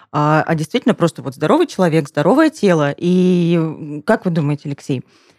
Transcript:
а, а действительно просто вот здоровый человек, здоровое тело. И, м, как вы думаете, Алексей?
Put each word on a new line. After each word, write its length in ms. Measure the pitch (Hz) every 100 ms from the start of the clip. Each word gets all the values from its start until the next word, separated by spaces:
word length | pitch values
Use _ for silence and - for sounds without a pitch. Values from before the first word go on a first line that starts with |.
| _
а, 320 | 147 151 156 -
а 80 | 160
действительно 400 | 160 247 - 180
просто 260 | 170 -
вот 120 | 127 131
здоровый 320 | 156 285 339
человек, 420 | - 180 156 143
здоровое 400 | - 151 262 320
тело. 440 | 311 202 165 143 -
И, 580 | 175 180 180 180 170 170
м, 440 | 160 - 147 147
как 220 | 147 220 190
вы 60 |
думаете, 320 | 165 143 147 151
Алексей? 340 | 139 - 127 - _ _